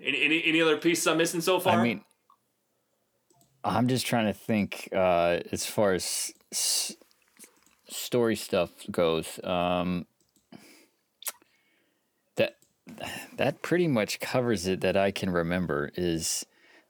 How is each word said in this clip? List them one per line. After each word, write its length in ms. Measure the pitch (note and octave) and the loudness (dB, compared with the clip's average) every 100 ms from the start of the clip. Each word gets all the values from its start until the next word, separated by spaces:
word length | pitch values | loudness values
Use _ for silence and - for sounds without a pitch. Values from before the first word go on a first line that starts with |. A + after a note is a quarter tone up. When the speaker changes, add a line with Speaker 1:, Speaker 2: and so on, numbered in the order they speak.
Speaker 1:
Any, 220 | C3+ C#3 | -6 0
any, 180 | D3 D#3+ | 2 2
any 160 | E3 D#3+ | 2 4
other 140 | D#3+ D3+ | 4 2
pieces 300 | E3 E3 F3 | 2 2 2
I'm 120 | D#3+ | 2
missing 220 | E3 E3+ | 0 0
so 180 | E3+ F3+ | 0 2
far? 180 | F#3 A#2 | 4 4
Speaker 2:
I 40 | |
mean, 200 | A#2 G#2+ - _ _ _ _ _ _ _ _ _ _ _ _ _ _ _ | 2 -2 -10 _ _ _ _ _ _ _ _ _ _ _ _ _ _ _
I'm 240 | F#2 G#2+ B2 | -2 0 2
just 180 | B2+ - | 0 0
trying 200 | A#2+ G#2+ | 0 0
to 60 | |
think, 560 | F#2+ - A2 F#2+ - - | -2 -2 0 0 -6 -4
uh, 460 | F#2+ F#2 E2+ E2+ E2+ - | 2 4 4 4 0 -2
as 140 | G#2 - | -6 -4
far 260 | - G#2 | 0 2
as 380 | F2+ - - - - _ | 2 -2 -6 -8 -12 _
s-, 420 | - - - - - _ _ _ - - _ _ _ - | -4 -2 -2 -4 -10 _ _ _ -20 -20 _ _ _ -16
story 480 | - - B2 A#2 G#2 | -12 -2 0 2 0
stuff 340 | - F#2+ F2 - - | 0 0 0 -4 -6
goes. 520 | G2+ E2+ D#2+ D#2+ - | 0 2 0 -4 -8
Um, 640 | F#2 F2+ F2 F2+ F2+ F2 - _ _ _ _ - - - _ _ _ _ - - _ _ _ _ _ _ _ _ _ - | -4 -2 0 0 -2 -4 -8 _ _ _ _ -20 -20 -20 _ _ _ _ -12 -12 _ _ _ _ _ _ _ _ _ -2
that, 200 | A2 - _ _ - - - - - - | -2 -4 _ _ -20 -14 -12 -12 -10 -2
that 260 | C3+ D#3 | -2 -2
pretty 260 | - F3 E3+ | 0 0 2
much 320 | A#2+ G2+ - | 2 0 -4
covers 460 | - C3 A#2+ G2+ F#2 | -2 0 2 0 0
it 140 | F2+ | 0
that 140 | F#2+ G2 | 2 2
I 140 | G2 | 2
can 200 | G2 G2 | 0 -2
remember. 600 | E2+ E2 F2+ E2+ C#2+ D2 - | 0 0 0 0 -2 -4 -2
Is 480 | F2 E2 D#2 - - _ _ _ | -2 0 -2 -4 -8 _ _ _